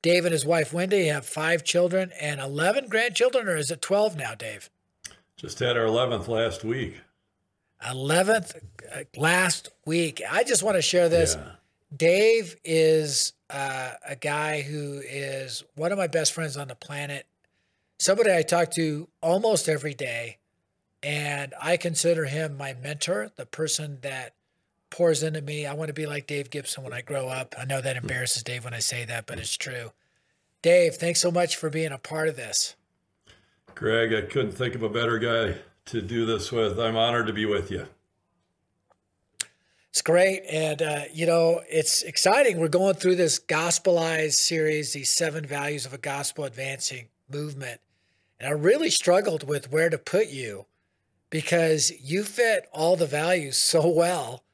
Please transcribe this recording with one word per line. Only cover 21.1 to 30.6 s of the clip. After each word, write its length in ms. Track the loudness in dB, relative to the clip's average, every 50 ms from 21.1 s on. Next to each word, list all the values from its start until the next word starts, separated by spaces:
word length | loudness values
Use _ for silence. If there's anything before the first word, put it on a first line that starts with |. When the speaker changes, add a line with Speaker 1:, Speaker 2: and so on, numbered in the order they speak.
| -4 -2 -2 -4 -4 -6 -6 -8 -10 -6
Speaker 1:
I 140 | 0 0 0
consider 480 | 2 0 -2 -2 2 2 2 2 2 0
him 320 | -2 -2 -4 -4 -4 -6
my 200 | -8 -10 -10 -10 -10
mentor, 500 | -10 -10 -6 -6 -4 -2 -2 -4 -4 -8 _
the 100 | -16 -16
person 520 | _ -6 -6 -2 -2 -2 -2 -4 -8 -10 -10 -10
that 320 | -8 -8 -8 -12 -12 _ _ _ _ _ _ _ _ _ _ _ _
pours 320 | -2 2 2 4 4 2
into 200 | 0 -2 -4 -6
me. 240 | -8 -6 -6 -6 -6
I 80 | -6 -6
wanna 180 | -6 -6 -6
be 140 | -6 -6 -6
like 220 | -6 -6 -8 -8
Dave 220 | -6 -6 -6 -6 -6
Gibson 360 | -10 -10 -6 -6 -8 -8 -8
when 80 | -12 -12
I 80 | -12
grow 260 | -10 -6 -4 -4 -4
up. 280 | -4 -6 -8 -8 -10 -12 -10
I 60 | -6
know 160 | -4 -4 -2
that 160 | -2 -2 -4
embarrasses 460 | -4 -4 -4 -4 -4 -2 -2 -2 -2 -4
Dave 200 | -6 -8 -8 -8
when 100 | -10 -6
I 60 | -4
say 240 | -4 -4 -4 -4 -8
that, 220 | -6 -8 -8 -8
but 120 | -8 -12
it's 200 | -10 -6 -6 -6
true. 340 | -6 -6 -8 -8 -10 -12 -12 _ _ _ _ _ _ _ _ _ _ _ _ _ _